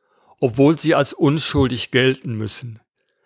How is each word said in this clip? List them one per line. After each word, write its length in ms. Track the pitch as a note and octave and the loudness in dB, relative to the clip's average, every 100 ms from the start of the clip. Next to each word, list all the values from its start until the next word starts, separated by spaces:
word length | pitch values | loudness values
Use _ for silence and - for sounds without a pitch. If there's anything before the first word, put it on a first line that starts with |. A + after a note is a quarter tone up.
| _ _ _ _ | _ _ _ _
obwohl 380 | C3+ A#2 C#3 D#3+ | -2 4 4 4
sie 160 | D3+ | 2
als 200 | D3 C#3 | 0 0
unschuldig 760 | - C#3+ D#3 - C#3+ C3+ B2 - | 0 0 0 -2 0 0 -2 -4
gelten 440 | B2+ B2+ C3 - | 0 0 0 -6
müssen, 460 | A2+ G#2+ - A#2+ G#2+ _ _ _ _ | -8 -8 -8 -12 -18 _ _ _ _